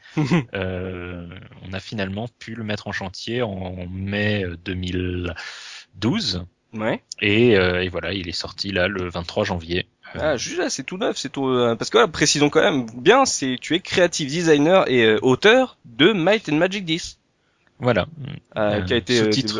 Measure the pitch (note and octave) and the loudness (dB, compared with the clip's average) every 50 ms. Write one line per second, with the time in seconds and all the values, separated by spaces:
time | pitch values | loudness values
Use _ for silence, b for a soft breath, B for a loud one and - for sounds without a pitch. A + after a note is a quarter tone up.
0 | B B B D#3 D3+ A#2+ E3+ E3 A#2+ - - G2 F#2 F#2 F#2 F#2 F#2 F#2 F2+ F2 | B B B -2 0 2 0 0 0 -2 -6 -6 -4 -4 -4 -6 -6 -8 -8 -8
1 | F2 F2+ F2+ F2 E2+ F2 F2+ - - - - - F#2+ F#2 F#2 F#2+ - - A#2 G#2+ | -10 -10 -10 -12 -12 -14 -16 -18 -18 -20 -20 -18 -14 -12 -10 -10 -10 -8 -6 -6
2 | G2 F#2+ G2 G#2 A#2 A#2+ - _ - - A2+ A#2 A2 G#2 G#2 - - G#2 G2 - | -6 -4 -4 -6 -8 -8 -12 _ -14 -14 -10 -8 -6 -6 -6 -6 -6 -8 -8 -6
3 | G2 F#2 F#2 - - A#2 A2+ B2+ B2 G#2 G2 F#2+ F#2+ F#2 F#2 F#2 F2+ F2 F#2 F#2+ | -8 -8 -10 -10 -8 -6 -4 -2 -2 -4 -4 -6 -8 -8 -8 -10 -10 -10 -8 -8
4 | G2 G2 G2+ G#2 G#2 G#2+ G#2 G#2 F#2+ F2 E2+ E2 F2 G2+ F#2 F#2 F2+ F2+ F2 F2+ | -6 -4 -2 -2 0 0 0 -2 -2 -4 -8 -8 -8 -8 -6 -6 -6 -4 -4 -4
5 | F#2 F2+ F2+ F2+ F2 F2 F2 B B B B B B B B B B B _ F#2 | -4 -4 -4 -4 -6 -6 -8 B B B B B B B B B B B _ -4
6 | G#2 A#2 F3+ A3+ F#3+ A2 F#2 F2 F2 - _ _ _ _ A2 G#2+ G#2+ A#2 E3+ B3+ | -2 -2 0 0 -2 -4 -4 -6 -8 -10 _ _ _ _ -10 -6 -4 -4 -4 -4
7 | - _ - - G#2 G#2 G2+ A2 A#2+ B2 G#2+ F#2+ F#2 F2+ F2+ F2+ F#2 F#2 F2+ E2+ | -8 _ -8 -4 0 2 4 4 6 6 6 6 4 2 2 0 -2 -4 -4 -6
8 | D#2+ E2 G2 G2 F2 F2 E2 - - - - - - G2 G2 F#2 F2 G2 G#2 F#2 | -6 -6 -6 -6 -6 -6 -8 -8 -10 -10 -10 -10 -8 -4 -2 0 0 0 0 -2
9 | F2+ F2 - F#2 E2+ - - G#2+ G#2+ G2 F#2+ E2+ D#2+ E2 F2 F2+ - - _ _ | -6 -4 -6 -6 -8 -4 -4 -2 -2 -2 -2 -6 -4 -4 -4 -4 -4 -6 _ _
10 | _ - - - C3+ D#3 C#3+ A2+ - - D4 F4 F4+ C4+ - - C3 - F#3 F#3 | _ -14 -8 -4 -2 -2 -2 -2 -4 -6 -4 -4 -4 -4 -4 -6 -8 -10 -8 -4
11 | A3+ C#3+ - - - C3 - C#3+ C3+ C3 B2+ B2 A#2+ A#2 A#2 G#2+ B2+ - - A3 | -4 -4 -4 -4 -8 -8 -4 -2 0 0 2 2 2 2 0 -2 -4 0 4 4
12 | A#3+ F3+ - - D#3+ C#3+ - D3 D3 D3 - D#3 - G#3 E3 C3+ A#2+ A2 A2 B2+ | 4 4 2 0 0 2 4 4 2 4 4 4 2 4 2 0 -4 -6 -8 0
13 | B2 E3+ A#3 C#4 C4+ - - - C#3 C3 B2+ B2 - - D3+ F3+ - - - F3+ | 4 4 6 6 4 2 0 -2 -2 -4 -4 -4 -4 -4 -4 -4 -2 -2 0 2
14 | E3+ F3 - - D#3 C3 D3 F3+ F3 D#3+ D3+ C#3+ C#3+ E3 F#3+ F#3+ D#3 - C3 B2 | 2 2 0 -2 -4 -2 -2 0 4 4 6 6 6 6 6 4 4 4 4 6
15 | A2+ A2 A2 G#2 - B2+ B2+ - - G#3 A#3 C4 C4 - - _ _ A#2+ A#2 A2+ | 6 6 4 4 4 4 4 6 6 6 6 6 4 2 -2 _ _ -16 0 4
16 | D3 G#3+ A3 F#3 D#3 F#3 G#3+ A3+ - E3 D3 D#3 F3 F#3 F#3+ G#3 F#3 D#3+ D#3+ F3 | 4 6 6 4 4 4 2 2 2 0 0 2 2 0 0 -4 -4 -4 -4 -4
17 | - - - _ _ _ _ _ _ _ _ _ _ _ _ _ A#2+ B2 A#2 F#2 | -6 -10 -14 _ _ _ _ _ _ _ _ _ _ _ _ _ 0 2 2 2
18 | - - - - C3 - - - - _ - - G#2+ G#2 G#2 G#2 F#2 F2+ B2 A#2 | 0 -2 -8 -12 -14 -12 -14 -16 -18 _ -4 -2 0 0 0 0 0 0 0 -2
19 | - - B2 A#2 A2 G#2+ G#2+ C3+ B2 G#2 G#2 G#2+ | 0 2 2 2 4 2 2 0 0 -2 -2 -2